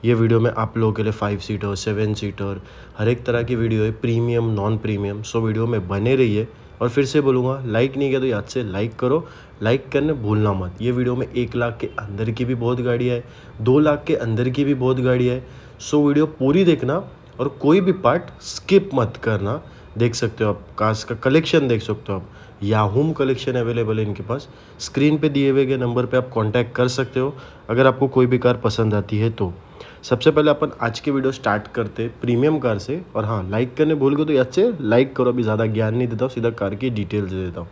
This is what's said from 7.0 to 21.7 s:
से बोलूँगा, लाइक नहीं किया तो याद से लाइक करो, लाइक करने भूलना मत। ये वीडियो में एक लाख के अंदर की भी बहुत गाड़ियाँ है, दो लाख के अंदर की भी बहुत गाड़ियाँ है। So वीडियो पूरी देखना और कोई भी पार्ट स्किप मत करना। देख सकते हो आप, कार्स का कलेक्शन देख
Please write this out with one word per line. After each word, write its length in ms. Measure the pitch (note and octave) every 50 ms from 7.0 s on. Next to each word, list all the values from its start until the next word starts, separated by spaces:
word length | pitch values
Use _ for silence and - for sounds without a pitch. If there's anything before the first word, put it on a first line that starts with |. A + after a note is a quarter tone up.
| C#3
से 160 | B2+ - D3+
बोलूँगा, 420 | C#3 C3+ C3 B2+ B2 B2+ C3 C#3 C3
लाइक 300 | A#2+ G#2+ A2+ B2+ C#3 C3+
नहीं 120 | C3+ C#3+ C3+
किया 120 | C3 C3+
तो 60 | B2+
याद 180 | C3+ A2+ G2+ G2
से 180 | - - C3
लाइक 340 | A#2+ G2+ F#2 G2 G#2+ A#2 A2+
करो, 280 | - B2+ B2+ C#3 E3 E3 - - - - - - -
लाइक 260 | G2+ A2 B2 C3+ - C3
करने 240 | - C#3 C#3+ D#3 D#3
भूलना 380 | C3 A2 G#2 G#2+ G#2+ G#2+ G#2 G2
मत। 280 | F#2+ F2+ F2+ F2+ F2+
ये 100 | A2 B2
वीडियो 240 | B2 B2 B2 B2 B2
में 100 | B2+ C3
एक 280 | - - B2 A#2+ A#2 A#2+
लाख 220 | B2 A#2+ A#2+ A2 A2+
के 100 | - - - -
अंदर 320 | A2 G2+ G2+ G2+ A2 A2+
की 140 | A2 A#2 B2+
भी 100 | A#2+ B2+
बहुत 240 | A#2 A#2 A#2+ B2 B2
गाड़ियाँ 360 | A#2+ B2 A#2+ A#2+ A#2+ B2 B2
है, 80 | A#2+ A#2 - - - - - - -
दो 180 | A2 A#2+ C3 D3
लाख 260 | D3+ D3+ D3 D3 -
के 100 | - D#3
अंदर 340 | - B2 A2+ A2 A#2 B2 B2+
की 140 | B2 C#3+ C#3+
भी 100 | C#3 C#3+
बहुत 240 | B2+ B2 B2+ C3 B2+
गाड़ियाँ 360 | B2 B2+ B2+ B2+ B2 B2 B2
है। 100 | C3 B2+ - - - - - - -
So 240 | - - - D3 D3
वीडियो 200 | C#3+ C#3+ D3 D#3 D3+
पूरी 360 | D3+ - C3 C3+ D3 F#3+ F#3+
देखना 380 | F3 D#3+ - B2+ B2 D3 F#3 G#3 - - - - - - -
और 160 | B2+ C#3+ - -
कोई 200 | - C#3+ E3 G3+
भी 120 | F#3 F#3+ F3+
पार्ट 460 | - - A#2+ C#3 C#3+ - - - -
स्किप 480 | - - - - - - F#3+ G3 F#3+ - C#3
मत 260 | C3 A2+ G#2 - - -
करना। 360 | A2+ A2 G2 G2 G#2 A2 G2+ - - - - - - - A2
देख 160 | A#2 A#2+ A#2
सकते 300 | - B2 G#2+ - - A2
हो 60 | G#2
आप, 100 | F#2+ - - - - -
कार्स 240 | G#2+ A2 A2+ G#2+ -
का 100 | - -
कलेक्शन 520 | - - C3 C3+ D#3+ D#3+ - - D#3+ C#3
देख 140 | B2